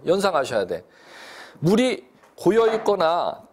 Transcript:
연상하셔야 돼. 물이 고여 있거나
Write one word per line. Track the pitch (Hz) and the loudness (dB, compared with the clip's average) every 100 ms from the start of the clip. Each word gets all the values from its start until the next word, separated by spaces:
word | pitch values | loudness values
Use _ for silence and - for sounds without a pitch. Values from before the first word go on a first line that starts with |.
| - | -2
연상하셔야 | 185 202 160 120 117 90 | 0 0 -2 -2 -2 -4
돼. | 85 - _ - - - - - - | -6 -10 _ -20 -20 -20 -20 -20 -4
물이 | 156 214 254 - - _ - - | 0 2 2 -2 -10 _ -20 -2
고여 | 170 220 226 220 | 2 4 2 2
있거나 | 220 202 160 170 92 - - | 0 0 0 0 -4 -8 -14